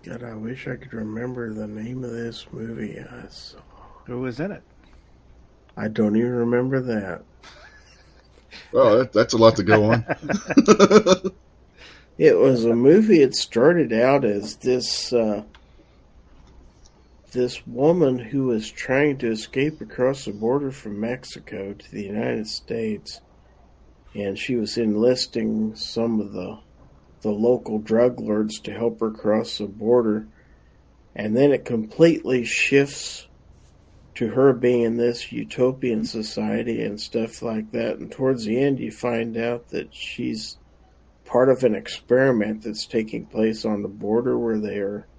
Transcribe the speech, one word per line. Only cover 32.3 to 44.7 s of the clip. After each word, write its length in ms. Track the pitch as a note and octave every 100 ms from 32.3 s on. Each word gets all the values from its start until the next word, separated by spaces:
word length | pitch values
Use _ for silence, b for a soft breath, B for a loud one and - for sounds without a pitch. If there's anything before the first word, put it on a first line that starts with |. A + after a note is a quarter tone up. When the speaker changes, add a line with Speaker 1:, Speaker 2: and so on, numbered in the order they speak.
| B2+
Speaker 1:
shifts 840 | A2+ - - C#3 C#3 - - - - _ _ - - _ _ - -
to 140 | - A2+
her 240 | A#2 B2
being 280 | A#2+ B2 A#2+
in 160 | A#2 A#2
this 340 | A#2+ A#2 -
utopian 720 | A#2+ A2 - B2+ C3 B2+ A2
society 800 | A2+ A2+ A2 - G#2+ A2 A#2 A2+
and 180 | A2 G#2
stuff 440 | - A#2 A2 -
like 280 | A#2+ A2 A2
that. 240 | A#2+ A2+ -
And 120 | -
towards 340 | - C3 B2+
the 140 | G#2+ A#2+
end, 200 | C#3 C3
you 120 | A#2+
find 460 | - B2 A#2 A#2 A2+
out 320 | A#2 A#2+ -
that 240 | - -
she's 640 | - - - B2 D#3+ - - _ _ _ _ _ _
part 240 | - B2 C3
of 160 | B2
an 100 | B2+
experiment 880 | G2+ - - - B2 C3+ A#2 G#2 G#2+
that's 220 | A2 G#2+
taking 400 | - A#2 A2 -
place 400 | - A2 A2 A2
on 160 | A2 G#2
the 60 | G2+
border 500 | - G2+ A2 B2 A#2+
where 180 | A#2 G#2+
they 180 | G#2